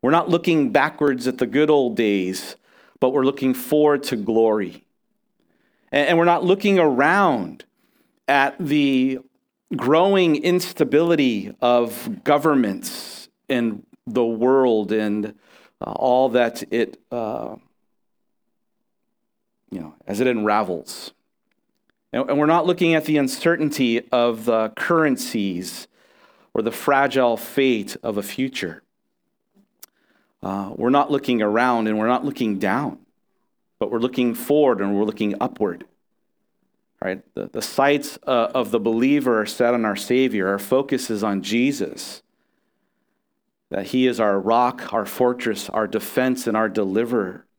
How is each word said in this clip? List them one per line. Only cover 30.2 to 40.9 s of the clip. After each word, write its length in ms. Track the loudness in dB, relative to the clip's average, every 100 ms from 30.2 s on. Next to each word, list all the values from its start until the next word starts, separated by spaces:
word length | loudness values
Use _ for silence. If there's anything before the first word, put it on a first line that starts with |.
| _ _
Uh, 300 | -8 -8 -8 -4
we're 160 | 0
not 200 | 2 2
looking 300 | -2 0 0
around 460 | 0 2 2 0 0
and 100 | 0
we're 100 | 0
not 160 | 0
looking 360 | -2 -4 -2 -2
down, 400 | -2 -2 -4 -10 _ _ _ _ _ _ _ _
but 120 | -4
we're 80 | -2
looking 360 | -2 0 -2 -2
forward 440 | 0 2 4 2
and 160 | 0 0
we're 80 |
looking 300 | -2 -2 -4 -2
upward. 420 | -6 -2 -4 -4 -14 _ _ _ _ _ _ _ _ _ _ _
Right? 180 | -8 -8 -10
The, 140 | -12 -10
the 140 | -10
sights, 560 | -6 2 2 2 -2 -12 -2
uh, 260 | 0 0
of 180 | -2 -2
the 80 | 0
believer 600 | 0 0 2 2 2 0
are 40 | -2
set 260 | 0 2
on 100 | 2
our 120 | 0 -4
Savior. 520 | 0 2 2 0 -2
Our 120 | -2
focus 500 | 0 0 0